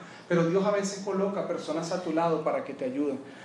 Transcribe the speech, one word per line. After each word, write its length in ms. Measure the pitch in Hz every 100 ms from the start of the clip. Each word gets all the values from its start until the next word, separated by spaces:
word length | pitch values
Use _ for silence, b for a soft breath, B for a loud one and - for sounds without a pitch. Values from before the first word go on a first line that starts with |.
| B B B
Pero 180 | 170 165
Dios 200 | 185 202
a 60 |
veces 320 | 202 196 -
coloca 440 | 208 190 196 196 170
personas 440 | 165 - 156 165
a 100 | 180
tu 120 | 180
lado 300 | 160 170 156
para 200 | 156 139
que 100 | 131
te 120 | 135 131
ayuden, 340 | 131 147 131 - B